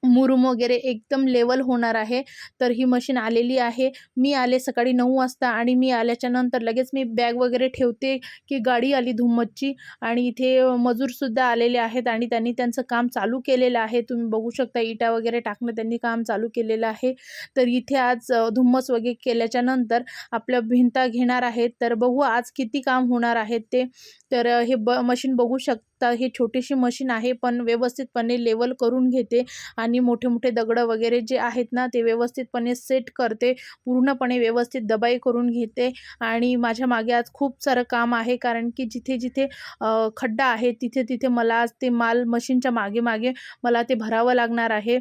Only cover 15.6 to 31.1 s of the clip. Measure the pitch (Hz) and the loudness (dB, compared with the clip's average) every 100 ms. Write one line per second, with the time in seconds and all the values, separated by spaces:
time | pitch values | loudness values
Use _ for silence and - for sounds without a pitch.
15.6 | 240 226 220 233 233 233 233 208 226 233 | -6 -6 -4 -4 -2 -4 -2 -2 -2 -4
16.6 | 220 220 226 220 254 262 - - - - | -2 0 -2 -2 -4 -4 -12 -18 -6 0
17.6 | 247 247 247 277 247 247 - 240 226 220 | 2 0 0 0 2 0 0 0 2 4
18.6 | 247 254 254 240 233 240 262 233 226 247 | 4 4 2 -2 -2 -4 -2 0 0 0
19.6 | 247 262 226 233 247 - - 233 - 254 | 0 0 0 0 -2 -16 -8 -8 -2 -2
20.6 | 226 247 247 262 254 233 247 254 240 233 | 2 4 4 4 0 0 0 2 0 0
21.6 | 240 - 233 233 247 247 277 226 240 - | -2 0 -2 2 2 2 2 2 -2 -6
22.6 | 247 277 262 254 254 240 233 233 214 233 | -4 -2 0 0 2 0 0 0 -2 -4
23.6 | 220 247 254 _ - - _ 247 240 240 | -2 -2 -2 _ -20 -20 _ 0 2 2
24.6 | 240 254 214 247 247 247 262 254 240 262 | 2 0 2 0 2 0 0 0 0 0
25.6 | 269 233 _ _ 247 240 254 - 233 254 | -2 -4 _ _ 0 0 -2 -2 -2 -2
26.6 | 254 277 247 247 262 226 240 247 247 240 | -2 0 0 0 -4 -2 -2 -2 -2 -2
27.6 | 233 233 247 247 254 247 233 240 233 220 | 0 0 0 -4 -6 -4 -2 0 0 0
28.6 | 240 254 233 254 254 254 240 233 247 - | 0 0 0 2 2 2 2 0 -2 -8
29.6 | - - 226 240 247 240 247 233 254 233 | -14 -4 0 2 2 2 0 0 0 0
30.6 | 226 233 233 220 226 | 0 0 2 0 2